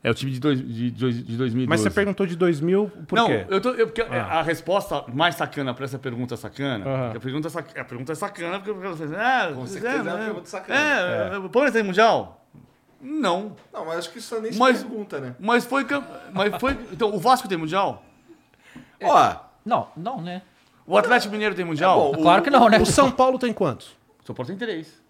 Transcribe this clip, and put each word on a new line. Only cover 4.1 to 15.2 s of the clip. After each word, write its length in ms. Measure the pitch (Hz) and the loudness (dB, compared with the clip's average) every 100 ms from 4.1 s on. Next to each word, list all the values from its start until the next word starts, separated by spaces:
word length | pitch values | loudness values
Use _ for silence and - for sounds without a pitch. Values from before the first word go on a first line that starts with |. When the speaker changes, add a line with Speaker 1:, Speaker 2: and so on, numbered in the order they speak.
| 123 104 160 | -4 -2 -2
Speaker 1:
a 20 | |
resposta 640 | 156 160 160 196 190 147 131 | 0 -4 0 -2 0 -6 -6
mais 220 | 123 170 - | -2 -2 0
sacana 360 | 147 - 135 | -4 -4 -6
pra 100 | 123 135 | -4 -8
essa 120 | 127 | -8
pergunta 380 | 131 120 123 117 | -8 -6 -6 -8
sacana, 480 | 107 - 139 117 95 | -10 -6 -4 -4 -4
Speaker 2:
Aham. 160 | 131 | -4
Speaker 1:
porque 120 | 127 113 | -4 -6
a 40 | |
pergunta 280 | 131 139 160 | -6 -6 -6
sac-, 280 | 165 151 - | -8 -10 -12
a 60 | |
pergunta 280 | 123 123 131 | -12 -10 -8
é 20 | |
sacana, 420 | 156 196 202 170 190 | -6 -6 -8 -8 -6
porque 120 | 190 | -6
o 40 | 196 | -8
cara 200 | 190 165 | -8 -8
fala 80 | 156 | -8
assim, 60 | 170 | -4
"Ah, 360 | 233 262 190 | 0 0 0
Speaker 3:
Com 60 | 131 | -4
Speaker 1:
você 120 | 123 196 | -8 -8
Speaker 3:
certeza 160 | 233 269 | -4 -4
é 160 | 208 | -4
uma 60 | 185 | -6
Speaker 1:
né? 60 | 220 | -6
Speaker 3:
pergunta 200 | 196 170 | -8 -10
sacana. 300 | 190 190 262 | -12 -4 -2
Speaker 1:
É, 540 | 302 269 180 - 196 | 0 0 0 -2 -4
Speaker 2:
É. 40 | 202 | -6
Speaker 1:
o 100 | 185 | -2
Palmeiras 240 | 226 285 | 2 2
tem 80 | 226 | 2
Mundial?" 540 | 202 180 226 156 90 - _ - - _ _ _ | 0 4 6 4 0 -14 _ -20 -20 _ _ _
Não. 540 | 262 311 220 175 208 175 _ | -8 -2 0 0 -4 -14 _
Speaker 3:
Não, 140 | - 160 | -12 -6
mas 120 | 165 | -6
acho 100 | 170 | -8
que 60 | 240 | -14
isso 200 | - 226 | -10 -8
nem 100 | 220 | -6
se 60 | 214 | 2
Speaker 1:
Mas 240 | 254 220 | 4 4
Speaker 3:
pergunta, 380 | - 233 202 147 | 0 -10 -8 -8